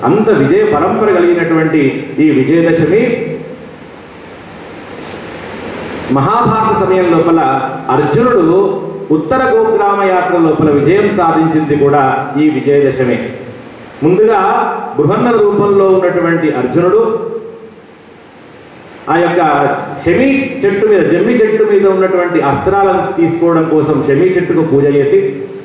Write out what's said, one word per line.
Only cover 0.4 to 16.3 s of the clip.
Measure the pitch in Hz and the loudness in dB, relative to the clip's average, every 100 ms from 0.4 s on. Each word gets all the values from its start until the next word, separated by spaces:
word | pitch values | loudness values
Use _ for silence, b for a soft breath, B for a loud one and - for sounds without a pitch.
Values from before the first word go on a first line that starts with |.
| 135 381 | 2 2
పరంపర | - - 175 214 208 | 2 0 0 0 0
కలిగినటువంటి | 180 175 175 165 160 160 156 135 123 - - | 2 2 2 0 0 0 2 0 -2 -8 0
ఈ | 156 | 2
విజయదశమి | 131 131 165 165 165 156 196 247 - - - - - - - - - - - - - - - - - - - - - - - - - - - - - - | 2 2 2 2 2 2 2 0 -2 -6 -8 -10 -16 -18 -20 -20 -20 -20 -20 -20 -20 -20 -18 -18 -18 -16 -16 -14 -14 -14 -14 -14 -12 -12 -12 -10 -10 -4
మహాభారత | 135 139 226 226 226 220 190 185 | -2 0 0 0 0 0 0 0
సమయం | 185 175 | 0 2
లోపల | 165 165 165 160 143 - - - | 2 2 2 0 -2 -4 -8 -4
అర్జునుడు | 147 143 226 247 214 160 180 202 - - - - | -2 0 2 2 2 2 2 0 -2 -8 -10 -2
ఉత్తర | 156 - 262 | -2 0 -2
గోగ్రామ | 262 453 311 453 202 202 | 0 0 2 0 0 0
యాత్ర | 196 185 175 175 | 0 0 0 0
లోపల | 165 151 156 | 2 2 2
విజయం | 143 143 196 202 - | 2 2 2 2 0
సాధించింది | 165 160 160 156 143 143 | 0 2 0 0 0 0
కూడా | 139 135 135 127 - 131 | 2 2 0 -2 -4 0
ఈ | 151 | 0
విజయదశమి. | 131 135 143 139 127 123 113 - - - - - - - - | 0 0 2 2 0 -2 -2 -4 -10 -14 -16 -18 -20 -20 -4
ముందుగా | 147 185 220 208 190 - - - - - | 0 2 2 2 0 0 -2 -6 -8 -2
బృహన్నల | 151 214 247 233 | 0 0 0 2
రూపంలో | 208 202 202 196 190 | 2 2 2 2 4
ఉన్నటువంటి | 190 180 175 170 | 2 2 0 0